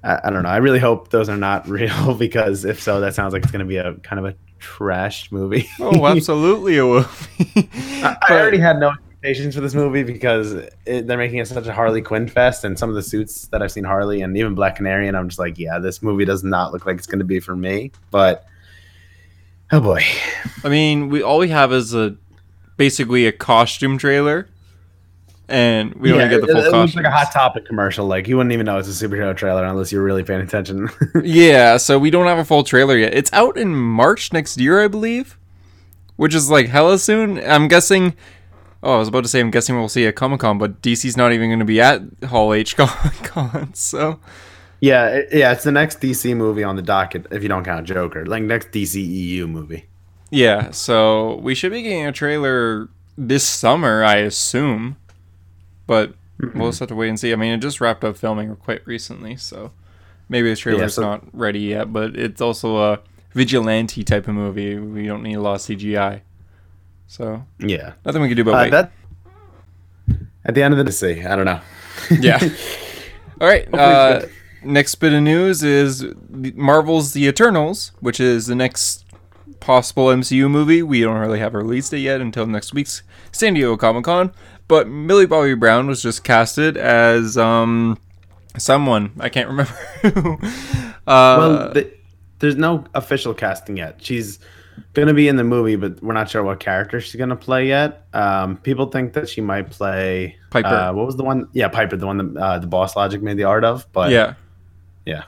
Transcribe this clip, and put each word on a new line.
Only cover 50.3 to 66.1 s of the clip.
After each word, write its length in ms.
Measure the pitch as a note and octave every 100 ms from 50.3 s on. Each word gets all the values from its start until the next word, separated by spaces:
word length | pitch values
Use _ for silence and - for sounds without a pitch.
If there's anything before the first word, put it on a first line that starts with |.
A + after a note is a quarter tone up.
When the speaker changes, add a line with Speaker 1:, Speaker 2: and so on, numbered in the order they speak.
Speaker 2:
Yeah, 400 | C#3+ A#2+ G#2 A2+
so 640 | C3+ - A2+ A2 A2 A2 A2+
we 160 | -
should 180 | C3 F#3
be 80 | A3+
getting 220 | A3+ F#3 D3
a 60 |
trailer 720 | C3+ D3 D3+ C#3 B2+ A#2 A2 A2 _ _ -
this 260 | B2 C#3
summer, 600 | - - A2+ D3+ D3 A2 A2
I 100 | G#2
assume. 800 | G#2 - - B2 D3 A2 A#2 C#3+ _ _ _ _ _ _ - _ -
But 280 | A2+ G#2+ - _ -
Speaker 1:
Mm-hmm. 180 | B2 A2+
Speaker 2:
we'll 100 | A#2
just 100 | A#2
have 100 | A#2+
to 60 | A2
wait 140 | A2+
and 100 | A2
see. 120 | A#2+
I 40 | A2+
mean, 160 | A2+
it 40 | A#2
just 220 | C3+ C#3
wrapped 240 | A#2 A2
up 140 | A2 G2+
filming 360 | A2 G#2+ G#2+ G#2
quite 300 | - A2 -
recently, 480 | A#2 - - A2 B2+
so 360 | - G2+ G#2+ _ - _ - _ _
maybe 160 | B2 A#2
the 40 |
Speaker 1:
Yeah, 40 | A2
Speaker 2:
trailer's 400 | - G#2+ G#2 A2
Speaker 1:
so 60 |
Speaker 2:
not 200 | G#2+ G#2+ -
ready 280 | - A2 G#2
yet, 320 | G#2 G#2 G#2+
but 220 | A2 A2 A2
it's 240 | A#2 F#2
also 360 | A#2+ A2+ A#2 A2
a 220 | G#2 G#2 _ _ _
vigilante 720 | B2+ B2+ B2+ A2 A2 A2+ -
type 240 | G2+ G#2 G2
of 60 |
movie. 440 | G#2 G2+ G2 G2+ G#2
We 260 | G#2+ G#2+ G#2
don't 160 | G#2
need 120 | A2+ G#2+
a 60 |
lot 140 | G#2 G2
of 60 |
C 140 | - G#2
G 220 | G#2 G#2
I. 260 | G2